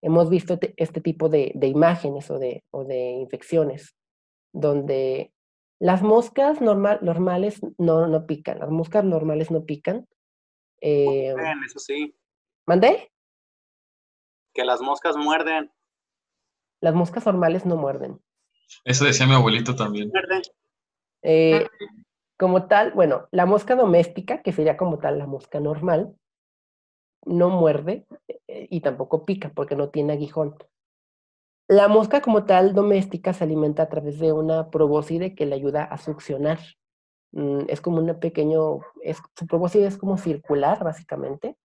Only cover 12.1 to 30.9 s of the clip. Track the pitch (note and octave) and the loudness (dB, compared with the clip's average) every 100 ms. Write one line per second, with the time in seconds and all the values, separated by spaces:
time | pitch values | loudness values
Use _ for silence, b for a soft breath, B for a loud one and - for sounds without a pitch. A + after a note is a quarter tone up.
12.1 | _ _ _ _ _ - F3 A3+ G4+ - | _ _ _ _ _ 0 4 4 4 -2
13.1 | _ _ _ _ _ _ _ _ _ _ | _ _ _ _ _ _ _ _ _ _
14.1 | _ _ _ _ - B2 B2 C3 C#3+ E3+ | _ _ _ _ -4 -2 0 -2 -2 -2
15.1 | D3+ D3+ D#3 D#3+ D#3+ D3 _ _ _ _ | -2 0 0 0 -4 -4 _ _ _ _
16.1 | _ _ _ _ _ _ _ E3+ D#3+ F3 | _ _ _ _ _ _ _ 0 2 0
17.1 | G3+ A3+ F#3 E3 F3 F#3 E3 C#3+ C3+ C3 | -2 -2 0 0 0 -2 -2 -2 -6 -10
18.1 | C3 _ _ _ _ b b - B2+ C#3+ | -14 _ _ _ _ b b -4 2 2
19.1 | A#2+ C3 C3+ A2+ A2 A2+ B2 G#2+ G#2 G#2 | 4 6 6 6 2 -2 -4 -4 -4 -4
20.1 | A3+ - F#3+ - _ _ _ _ _ _ | -4 -2 -4 -4 _ _ _ _ _ _
21.1 | _ - D#3+ D#3+ D#3+ D#3 _ - - _ | _ 2 4 6 4 2 _ -20 -20 _
22.1 | _ _ _ F#3 F3+ F#3 G#3 A3 G#3 E3 | _ _ _ 2 2 4 4 4 2 2
23.1 | C3 - F3+ F3+ G#3 G3+ B3+ A3+ E3+ E3+ | 2 -2 0 2 2 2 2 4 4 4
24.1 | - - D4+ - E3 D#3 D3+ F#3 D3+ D3 | -2 -8 -8 -6 0 0 0 -2 -2 -4
25.1 | D3 C#3+ C#3 - D3 D3 D3+ F3+ D#3+ G#3 | -4 -6 -10 -10 -6 -4 -4 -2 -2 -2
26.1 | - _ _ _ _ _ _ _ _ _ | -12 _ _ _ _ _ _ _ _ _
27.1 | _ - F3 F3 F#3 D#3+ D3+ D#3 G#3 _ | _ -4 2 2 4 2 2 -4 -8 _
28.1 | A#3+ _ - _ - - F3 C#3+ B2+ C3 | -20 _ -20 _ -18 -8 -4 -4 -6 -4
29.1 | D#3+ D#3+ F#3+ D#3+ - C#3+ C#3+ C#3+ D#3 D3 | -4 -4 -6 -6 -8 -6 -4 -4 -4 -4
30.1 | D3 D3 D#3+ D3 D3 - _ _ | -4 -6 -6 -6 -8 -20 _ _